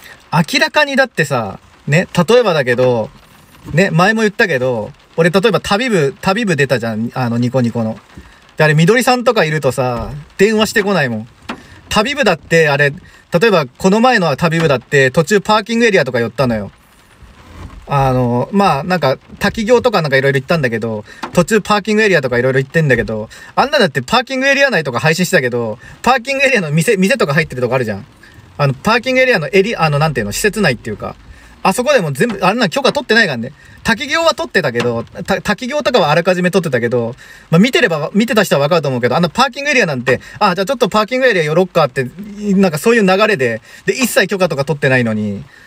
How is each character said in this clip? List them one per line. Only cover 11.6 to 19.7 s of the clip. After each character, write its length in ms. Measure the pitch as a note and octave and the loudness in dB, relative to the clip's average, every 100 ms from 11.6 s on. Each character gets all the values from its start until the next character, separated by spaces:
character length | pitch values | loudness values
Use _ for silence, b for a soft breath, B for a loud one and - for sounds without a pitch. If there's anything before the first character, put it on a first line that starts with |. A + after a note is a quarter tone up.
| B B - | B B -4
旅 260 | G#3 A3 | -2 0
部 100 | D4 | 0
だ 100 | A#3 | 0
っ 40 | E3+ | 0
て、 300 | - E3 D#3 | 0 2 2
あ 80 | C#3+ | 2
れ、 140 | C#3+ | 0
例 580 | D#3 - - _ E3+ A3+ | -2 -14 -20 _ 0 2
え 20 | |
ば 160 | F#3 C3 | 2 0
こ 240 | - F#3+ | -2 0
の 100 | G#3 | 4
前 180 | B3+ A#3 | 4 2
の 160 | E3+ C3+ | 0 0
旅 240 | E3+ D#3+ | 0 0
部 80 | D#3+ | 0
だ 80 | C3 | 0
っ 40 | |
て、 300 | - C#3+ C3 | 0 2 2
途 140 | D3 | 2
中 160 | D#3+ G#3 | 2 2
パ 160 | - G#3+ | 2 0
ー 80 | |
キ 120 | G#3 A3+ | 0 0
ン 20 | |
グ 80 | A#3 | 2
エ 40 | |
リ 80 | F#3 | 2
ア 60 | |
と 80 | C3 | 0
か 80 | A#2+ | -2
寄 80 | A#2 | -4
っ 20 | |
た 160 | - C3 | -2 -2
の 80 | |
よ。 160 | A2 G2 - _ _ _ _ - - - - - - - | -2 -6 -14 _ _ _ _ -20 -20 -20 -20 -18 -16 -4
あ 240 | C#3 C3+ | 0 0
の、 360 | B2+ B2 A#2+ - | 2 0 0 -2
ま 280 | G3 G3 C#3 | 2 2 0
あ、 20 | |
な 140 | E3 F3+ | -2 -2
ん 40 | |
か、 160 | C3+ - - - | 0 -2 -6 -6
滝 260 | G3+ - | -4 -2
行 160 | G#3+ | 2